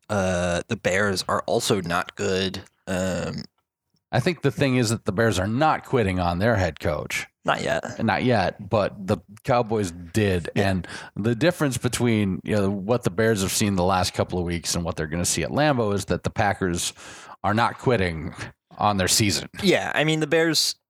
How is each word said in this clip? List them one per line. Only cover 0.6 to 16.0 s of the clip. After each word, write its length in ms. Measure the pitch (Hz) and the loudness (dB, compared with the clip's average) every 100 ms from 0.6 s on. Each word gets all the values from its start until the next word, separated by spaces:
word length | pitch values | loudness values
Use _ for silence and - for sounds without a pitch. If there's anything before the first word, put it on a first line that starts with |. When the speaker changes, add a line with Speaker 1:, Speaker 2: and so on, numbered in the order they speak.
| - | -4
Speaker 1:
the 80 | 107 | -2
Bears 480 | - 92 104 92 - | 0 2 0 -2 -2
are 160 | 95 - | -2 0
also 340 | 113 - 107 | 0 0 0
not 360 | 82 85 - - | 0 -2 -4 -4
good. 440 | 101 95 95 92 - _ - | -2 0 -2 -4 -12 _ -6
Um, 560 | 92 92 170 - - - _ _ _ _ _ _ | -4 -2 -2 -4 -8 -12 _ _ _ _ _ _
Speaker 2:
I 80 | 127 | 0
think 240 | 185 170 | 0 0
the 80 | 143 | 0
thing 240 | - 139 | 2 2
is 160 | 127 110 | 2 2
that 140 | 113 | 0
the 80 | - | -2
Bears 260 | 95 113 95 | 2 2 2
are 80 | 95 | 0
not 380 | 117 156 110 | 2 2 2
quitting 340 | - 131 98 92 | 0 0 2 2
on 220 | 87 87 | 0 2
their 160 | 110 107 | 2 2
head 240 | 90 - | 0 -2
coach. 480 | - 76 - - - _ | -2 -2 -4 -6 -8 _
Speaker 1:
Not 200 | - - | -4 -2
yet. 420 | - - - - | -2 -2 -4 -4
Speaker 2:
Not 180 | 107 87 | 0 2
yet, 440 | 117 113 87 - 95 | 2 2 2 -2 -2
but 380 | 110 95 - 95 | 0 0 -2 -2
the 100 | 101 - 104 | -2 -4 -8
Cowboys 460 | - 123 113 110 98 | 0 0 2 0 -2
did. 580 | 85 85 110 101 92 80 | -6 -4 0 2 2 0
Speaker 1:
Yeah. 160 | - 98 | 0 2
Speaker 2:
And 140 | 95 - - - - | 0 -4 -10 -12 -4
the 180 | 104 | -2
difference 440 | 117 160 175 143 123 | 2 2 2 0 0
between, 600 | 123 113 120 110 98 90 | -2 0 2 2 2 -2
you 100 | - | 0
know, 140 | 104 98 | 2 2
what 340 | 101 95 120 | 0 0 0
the 60 | - | 0
Bears 300 | 87 113 110 | 0 2 2
have 100 | 95 | 0
seen 260 | - 104 95 | 0 0 2
the 60 | |
last 280 | 90 92 90 | 2 2 0
couple 260 | - 98 90 | 0 -2 -2
of 60 | |
weeks 300 | 87 85 - | -4 -4 -4
and 100 | 85 | -4
what 120 | 87 90 | -4 -4
they're 100 | 78 | -4
gonna 180 | 82 | -2
see 180 | 92 - | -2 -2
at 60 | 71 | -2
Lambeau 440 | 87 151 131 107 | 0 2 2 0
is 100 | 101 | -2